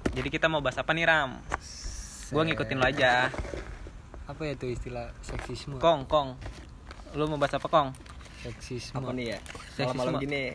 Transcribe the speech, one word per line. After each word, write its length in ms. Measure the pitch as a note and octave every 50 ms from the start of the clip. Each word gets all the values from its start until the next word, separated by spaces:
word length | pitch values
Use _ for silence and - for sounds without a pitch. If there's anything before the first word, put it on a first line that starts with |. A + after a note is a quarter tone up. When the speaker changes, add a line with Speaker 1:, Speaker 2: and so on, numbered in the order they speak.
| - -
Speaker 1:
Jadi 160 | - B2+ B2+ C#3
kita 220 | D3+ D3+ - D#3+
mau 80 | D#3+ D3
bahas 160 | C3+ B2+ B2+
apa 140 | C3 - -
nih, 160 | D#3+ E3 E3
Ram? 320 | D#3+ D#3+ D#3 C#3+ B2+ B2 A#2 - - - - - - - - - - - - - - - - -
Gua 160 | - C#3 D3+
Speaker 2:
Se- 40 | D#3+ E3
Speaker 1:
ngikutin 240 | D#3 - C#3 A2 C#3
lo 100 | C3 B2+
aja. 460 | C3 C#3+ C#3+ C3 B2 B2 B2 B2+ B2+ - - - - - - - - - - - - - - - - - - -
Speaker 2:
Apa 160 | - C#3+ D3
ya 160 | D#3 D3 C3+ B2
tuh 80 | C3+ B2
istilah 460 | A#2+ A#2 - B2 B2 A#2+ A#2 A#2+ - -
seksisme? 580 | - - - A2+ - - B2+ - - C#3+ C#3 B2+
Speaker 1:
Kong, 240 | D#3 E3+ D#3+ C#3 C3
Kong. 300 | - D3+ D3+ C#3 C3 B2+ - - - - - - - - - - - - - - - -
Lu 160 | C#3+ D3+ D#3
mau 80 | D#3 C#3+
bahas 160 | C#3+ C3+ -
apa, 160 | C3+ - D#3
Kong? 240 | E3+ D#3 C#3 C3 C3 - - - - - - - - -
Speaker 2:
Seksisme. 560 | - A#2+ A2+ - - - B2+ A#2 - - - C3+
Speaker 3:
Apa 160 | C3 B2 B2+
nih 160 | B2+ A#2+ A2+
ya? 80 | G2+ - - - - - - -
Speaker 1:
Seksisme. 240 | - - C#3 B2+ C3
Speaker 3:
Malam-malam 240 | C3 B2+ B2+ C3 C#3
gini. 320 | C#3 C#3+ C#3+ C#3 C3 B2+